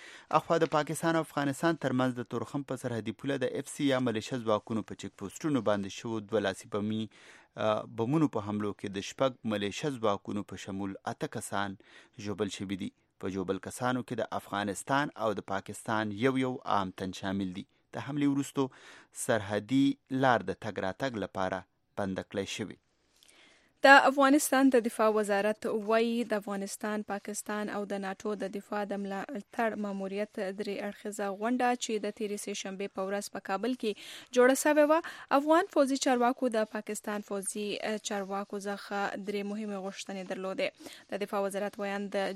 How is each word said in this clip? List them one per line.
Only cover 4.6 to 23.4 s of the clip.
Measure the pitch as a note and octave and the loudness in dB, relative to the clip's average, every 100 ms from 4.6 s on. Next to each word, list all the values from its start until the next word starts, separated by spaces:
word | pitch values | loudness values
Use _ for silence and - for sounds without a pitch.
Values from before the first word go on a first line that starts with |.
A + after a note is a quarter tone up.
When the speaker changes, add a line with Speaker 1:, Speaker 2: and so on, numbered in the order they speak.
| - A2 F#2+ | 2 -4 -4
Speaker 1:
په | G2+ | -8
چیک | G2 - | -10 -10
پوسټونو | G2 - D#3+ C3+ G#2 | -12 -6 0 0 2
باندې | G2+ G2 - | 0 -2 -8
شوو | A#2+ A2+ G#2 | -6 -6 0
دوه | A2 G2 | 0 0
لاسي | F#2 A2+ G#2+ | -2 -4 -2
بمي، | G#2 G#2+ | -2 -2
آ، | A2 - - - _ - A2 G#2+ A#2 A#2 | -6 -12 -20 -20 _ -2 0 0 -2 -4
بمونو | A#2 D#3 D3 A2+ | 0 2 2 0
په | G2+ | -4
حملو | G#2 G#2 F#2+ | -2 -2 -4
کې | G#2 G2 | -6 -6
د | - | -6
شپږ | - C3+ A#2+ A2+ | 0 0 0 -4
ملیشه | G#2 G2+ - D#3 B2+ | -2 -2 -4 -4 0
ځواکونو | A2 G2+ - G#2 F#2+ | 0 0 -2 -6 -6
په | F#2+ | -12
شمول | - G2 G2+ G2 - | -8 -6 -6 -6 -8
اته | A#2 D#3 A#2 | -6 -6 -8
کسان | - G2+ G2+ G2 - - - - G#2 | -6 -4 -4 -6 -16 -20 -20 -10 -6
ژوبل | F#2+ G2+ - | -2 -2 -2
شوي | G2 F#2+ | -6 -4
دي. | G2+ _ _ - | -6 _ _ -8
په | G2 F#2+ | -6 -4
ژوبل | F#2 F#2+ G2 | -2 -4 -6
کسانو | - B2 B2+ A#2 | -4 -2 -2 -4
کې | A2+ | -6
د | G#2+ G2 | -4 -4
افغانستان | - G2 G#2 G2 - C#3 D3 - A2 | -4 -4 -4 -4 0 0 0 -2 -2
او | G2 | -2
د | - | -4
پاکستان | G2 - G#2 - A2 G#2+ G2+ | -6 -6 -10 -4 -2 -2 0
یو | C3 C3 B2+ | 2 2 0
یو | B2+ - G2+ | -2 0 0
عام | F#2 - | 0 -4
تن | G2 F2+ | -8 -4
شامل | G2 G2 F#2+ F#2 | -4 -2 -2 -6
دي. | - _ _ | -12 _ _
د | B2+ A#2 | -10 -6
حملې | D3 C#3+ | 0 2
وروسته | C#3 C3+ - C3 - - - - - - | 2 -2 -2 -2 -4 -20 -20 -18 -6 2
سرحدي | A2+ G2 G#2 G#2 C3+ C#3 C3 - C3 C3 | 2 2 -2 2 4 4 2 -4 2 4
لار | A2+ F#2+ | 4 2
د | F2+ | -6
تګ | A2 F#2+ F#2+ | -6 -4 -4
راتګ | F#2 C3+ A2+ F#2 | -2 -4 -2 -4
لپاره | F#2+ F#2+ F#2+ - _ _ - | -2 -2 -2 -8 _ _ -4
بنده | G2 F#2+ F#2 | -2 -2 -4
کړی | G#2 F#2+ - | -6 -4 -6
شوې. | F#2+ - _ _ _ _ _ - | -8 -10 _ _ _ _ _ -20